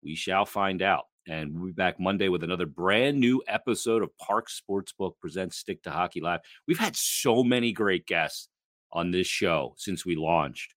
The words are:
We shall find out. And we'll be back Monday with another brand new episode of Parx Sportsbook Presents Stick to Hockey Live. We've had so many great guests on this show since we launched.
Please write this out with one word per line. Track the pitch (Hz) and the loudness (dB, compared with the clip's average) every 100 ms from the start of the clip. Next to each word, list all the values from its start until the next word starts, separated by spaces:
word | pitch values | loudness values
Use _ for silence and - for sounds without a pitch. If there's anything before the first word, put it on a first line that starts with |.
We | 73 | -10
shall | 78 - 95 | -8 0 2
find | 101 104 98 92 | 2 2 0 2
out. | 95 90 - _ - | 2 2 0 _ -10
And | 80 76 | -8 -6
we'll | 80 92 | -6 -8
be | |
back | 82 92 - | 0 0 0
Monday | 92 98 95 | 0 2 2
with | 90 | 0
another | 82 90 85 | -2 -2 -4
brand | 69 90 104 135 143 | -2 2 4 4 4
new | 123 131 - | 4 2 0
episode | 107 - 107 120 113 | -4 -2 -2 2 0
of | 95 _ | 0 _
Parx | - 104 - - | -2 -2 -2 -14
Sportsbook | - 98 92 - 95 - | -4 -6 -6 -6 -6 -6
Presents | 85 85 92 - | -8 -6 -6 -8
Stick | - 90 | -10 -10
to | - | -6
Hockey | 76 90 - | -2 -2 -2
Live. | 82 85 - - - | -4 -4 -6 -18 -4
We've | 170 | -2
had | 220 | 0
so | 139 - - 135 117 | -2 -2 0 2 4
many | 123 123 117 | 4 4 2
great | 101 101 92 - | 2 2 2 0
guests | 85 80 - - _ _ _ _ | 0 0 -4 -14 _ _ _ _
on | 85 87 | -4 0
this | 87 90 | 0 0
show | - 95 80 64 - | 0 2 2 0 -8
since | - 90 90 | -8 -6 -4
we | |
launched. | 82 78 85 71 - - | -2 2 2 2 -4 -16